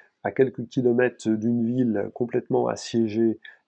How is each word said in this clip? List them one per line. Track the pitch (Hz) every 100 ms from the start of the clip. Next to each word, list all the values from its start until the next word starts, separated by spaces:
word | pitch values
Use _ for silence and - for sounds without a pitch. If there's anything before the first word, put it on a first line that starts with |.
| _ _ -
à |
quelques | - 127 107 117
kilomètres | - 123 120 123 - 110
d'une | 110 110 120 113
ville | 127 123 101 101
complètement | - 120 127 - 123 120
assiégée | 107 - 117 113 107 113 110 - -